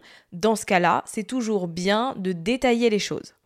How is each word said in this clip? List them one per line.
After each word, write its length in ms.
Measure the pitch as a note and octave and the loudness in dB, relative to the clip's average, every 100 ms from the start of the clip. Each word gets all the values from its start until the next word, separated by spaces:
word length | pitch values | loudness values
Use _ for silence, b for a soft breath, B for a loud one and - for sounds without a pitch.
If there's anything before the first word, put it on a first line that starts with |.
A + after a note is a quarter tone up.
| B B B | B B B
dans 220 | F3 G#3+ | -2 0
ce 120 | G#3+ - | 0 2
cas-là, 360 | F#3 E3+ B2 - | 2 4 2 -2
c'est 180 | A3+ | -8
toujours 420 | G3+ B3+ A3 G3+ F3 | -6 -4 -2 -2 -2
bien 480 | E3 F#3+ G#3+ C4 C4+ | -2 0 0 0 -4
de 140 | F#3+ | -4
détailler 580 | E3+ E3+ B3+ C4 A#3 A#3 | -4 -2 0 2 4 2
les 80 | G#3 | 2
choses. 360 | - D3+ - _ | -2 -6 -10 _